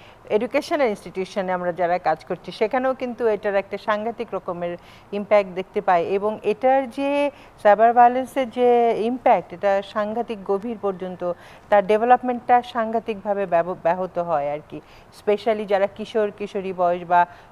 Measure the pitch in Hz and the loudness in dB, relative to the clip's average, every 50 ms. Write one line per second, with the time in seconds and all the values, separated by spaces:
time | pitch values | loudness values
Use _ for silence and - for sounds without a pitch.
0 | - - - - - - - 214 233 226 - 277 - - 339 302 277 233 208 - | -20 -20 -20 -18 -8 -4 -2 -2 -2 -2 -4 -4 -4 -2 -2 0 0 0 -2 -4
1 | - 185 165 190 185 - - 208 190 185 185 180 180 175 170 165 180 170 175 180 | -8 -12 -8 -8 -8 -8 -6 -6 -4 -4 -4 -4 -2 -4 -2 -2 0 0 0 0
2 | - 160 160 160 - - 185 175 - - 175 - 233 208 - 254 254 262 262 254 | 0 -2 -2 -2 -4 -8 -10 -10 -10 -10 -6 -2 -2 0 0 0 0 -2 -2 -4
3 | 262 247 233 - 247 226 214 196 208 208 196 196 196 - - 196 - - 214 208 | -6 -10 -6 -2 0 0 0 0 -2 -2 -2 -2 -2 -4 -8 -8 -4 -4 -4 -4
4 | 214 233 226 - 233 - - 185 - - 175 175 175 175 175 175 - - - - | -4 -6 -8 -8 -10 -8 -10 -10 -8 -8 -8 -6 -6 -8 -8 -10 -14 -18 -20 -20
5 | - - - 202 208 - 214 208 202 190 180 180 185 - - 208 190 - 180 170 | -16 -10 -8 -8 -2 2 2 2 2 0 -4 -10 -8 -8 -6 -4 0 2 2 2
6 | 170 - 190 202 196 214 214 - - 208 214 214 - 262 262 269 269 240 226 - | 2 0 -2 -2 -2 -2 -4 -4 -2 -4 -2 0 2 2 2 2 2 -2 -4 -6
7 | 277 277 285 285 285 285 269 - - - - - - 208 202 202 226 233 233 240 | -4 -2 0 0 -2 -2 -4 -8 -18 -20 -8 0 4 4 6 6 6 6 6 8
8 | 240 240 247 254 262 247 - 285 262 226 214 247 247 247 240 240 233 233 220 - | 6 6 6 2 -4 -4 -2 -4 -4 -2 0 2 4 4 4 6 4 2 2 0
9 | 202 233 247 247 - 277 233 185 170 - 180 175 202 202 196 196 202 - - 220 | 0 -2 -2 0 2 4 4 2 2 -4 -8 -4 0 0 0 0 -2 -4 -4 -4
10 | 208 208 220 233 233 - 233 202 190 180 202 196 185 240 233 202 208 202 190 175 | -4 -4 -4 -6 -6 -6 -8 -8 -4 -2 -2 -2 -2 -6 -8 -6 -4 -4 -4 -4
11 | 185 185 185 170 180 175 170 - - - - - - - 208 202 196 185 214 214 | -6 -10 -10 -8 -6 -6 -6 -8 -10 -20 -20 -16 -4 2 2 4 4 4 2 2
12 | 226 247 247 240 254 247 247 240 - - 247 247 240 240 - 247 226 220 226 226 | 4 4 4 4 2 0 -6 -4 0 2 2 2 2 0 -4 -6 -4 -2 -4 -4
13 | 226 - 220 196 - 214 202 196 202 185 175 170 170 175 185 - - 170 175 185 | -4 -6 -8 -6 -4 -4 -2 -2 -2 0 0 0 0 0 -4 -4 -2 -2 0 0
14 | 185 180 180 175 170 170 170 147 143 143 143 151 156 - - 151 - - - - | -2 -6 -4 -6 -4 -2 -2 -2 -2 -2 -6 -6 -10 -12 -16 -16 -16 -18 -20 -20
15 | - - - - - - 208 208 - 240 220 214 214 190 202 190 196 202 - - | -20 -20 -20 -8 -2 0 0 0 0 -2 -2 -2 -2 0 0 2 2 0 -2 -4
16 | 214 - - 226 214 208 202 - 208 196 - 208 185 190 185 180 180 175 175 180 | -12 -6 -2 -2 -2 -2 -2 -6 -10 -8 -6 -6 -6 -6 -4 0 0 0 0 -2
17 | 175 165 175 175 175 - - - - - | -2 2 4 4 4 2 0 -12 -20 -20